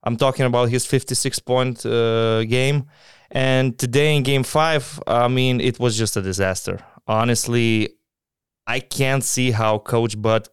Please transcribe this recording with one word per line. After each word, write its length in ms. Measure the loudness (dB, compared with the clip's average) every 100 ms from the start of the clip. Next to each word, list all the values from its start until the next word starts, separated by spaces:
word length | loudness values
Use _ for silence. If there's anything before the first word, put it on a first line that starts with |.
I'm 120 | -4 0
talking 300 | 0 2 0
about 220 | 2 2
his 180 | 0 0
fifty-six 540 | -2 -2 -4 -4 -6
point, 440 | -2 0 0 -4
uh, 600 | -4 0 0 2 0 0
game. 420 | 0 0 2 0 -2 _ -20 -20 _
And 440 | -2 2 2 0 -2
today 400 | 0 2 2 2
in 60 |
game 220 | 2 0
five, 560 | 0 0 2 0 -4 -12 -2
I 200 | 2 2
mean, 340 | 2 2 2
it 200 | 0 0
was 180 | -2 0
just 180 | -2 -2
a 60 |
disaster. 560 | -4 -2 -2 -2 -6 -10 -12 -18 -4
Honestly, 800 | 0 2 0 0 0 2 2 -2 _ _ _ _ _ _ _ -6
I 120 | -6
can't 460 | -6 -2 0 0
see 260 | -2 -2 0
how 280 | 2 2 0
Coach 420 | 0 0 0 -2
Bud 280 | 0 0 -2